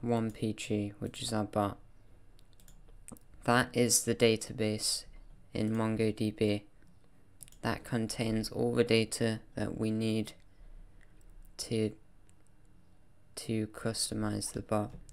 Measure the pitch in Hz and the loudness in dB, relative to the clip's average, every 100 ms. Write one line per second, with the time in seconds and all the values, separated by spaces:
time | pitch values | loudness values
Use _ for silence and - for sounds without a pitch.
0 | 117 117 113 107 113 104 - 104 101 104 | 0 2 0 -2 -4 -4 -2 -2 -2 -4
1 | 107 - 113 110 104 107 101 - - - | -8 -6 -4 -2 0 0 0 -2 -16 -20
2 | - - - - - - - - - - | -20 -20 -20 -20 -20 -20 -20 -20 -20 -20
3 | - - - - - 123 127 120 120 - | -18 -18 -18 -6 4 4 4 4 4 4
4 | - 117 117 110 - 113 107 107 - - | 2 6 6 6 0 -2 0 0 -2 -2
5 | - - - - - - 107 110 110 110 | -6 -18 -18 -20 -8 -2 0 2 2 2
6 | 110 107 107 104 107 104 - - - - | 2 2 0 2 2 2 -4 -20 -20 -20
7 | - - - - - - 113 - - 120 | -20 -20 -20 -20 -20 -6 -4 -4 -2 -2
8 | 110 - 110 110 107 - 120 120 120 113 | -2 -2 0 0 -2 0 2 2 4 4
9 | 110 - 113 110 - - 104 107 110 110 | 4 0 0 0 -6 -6 -4 0 0 2
10 | 110 110 107 - - - - - - - | 2 0 -2 -10 -20 -20 -18 -16 -18 -20
11 | - - - - - - - 113 107 - | -20 -20 -20 -20 -18 -14 -4 0 0 -2
12 | - - - - - - - - - - | -18 -20 -20 -20 -20 -20 -20 -20 -20 -20
13 | - - - - - 110 107 - 113 110 | -20 -20 -18 -12 -2 -2 -2 -2 -2 -2
14 | - 107 107 104 - 107 - 107 113 - | -2 -2 -2 -2 -4 -8 0 0 0 -8
15 | - | -14